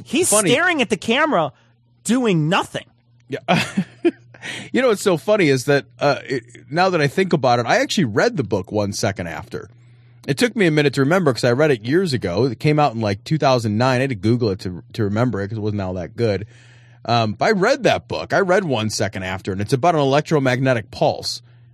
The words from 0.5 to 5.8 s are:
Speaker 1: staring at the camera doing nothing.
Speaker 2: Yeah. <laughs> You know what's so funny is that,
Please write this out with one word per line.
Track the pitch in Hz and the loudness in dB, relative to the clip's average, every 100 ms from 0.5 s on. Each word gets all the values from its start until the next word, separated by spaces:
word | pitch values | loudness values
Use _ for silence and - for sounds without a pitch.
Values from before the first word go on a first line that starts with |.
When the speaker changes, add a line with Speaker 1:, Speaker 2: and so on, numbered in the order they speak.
Speaker 1:
staring | 262 359 330 | 2 2 0
at | 226 | 0
the | 202 | -2
camera | - 254 311 196 147 - _ _ _ _ | 0 0 2 0 -2 -6 _ _ _ _
doing | - 247 233 170 151 | -2 0 2 2 2
nothing. | 196 - - - _ _ _ - | 0 -2 -8 -14 _ _ _ -12
Speaker 2:
Yeah. | 131 - | -6 0
<laughs> | - - - - - 339 - - - - - - | 0 0 -4 -6 -2 -2 -2 -8 -18 -14 -14 -4
You | 226 | 0
know | 254 | 2
what's | 202 | 2
so | 208 165 | 2 0
funny | - 214 160 | 2 4 4
is | 131 147 | 2 2
that, | 139 | 0